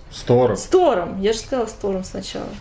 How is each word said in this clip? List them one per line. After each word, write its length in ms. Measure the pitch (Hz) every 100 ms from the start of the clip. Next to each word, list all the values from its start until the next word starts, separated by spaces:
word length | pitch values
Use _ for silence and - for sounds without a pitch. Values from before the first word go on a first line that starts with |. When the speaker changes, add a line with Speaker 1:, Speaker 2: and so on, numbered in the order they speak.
| -
Speaker 1:
С 120 | -
Тором. 340 | - 123 120 98
Speaker 2:
С 80 |
Тором. 560 | - 370 339 202 170 190
Я 120 | 196
же 60 | 226
сказала 280 | - 262 220
с 60 |
Тором 300 | - 202 190
сначала. 440 | 185 202 190 - - -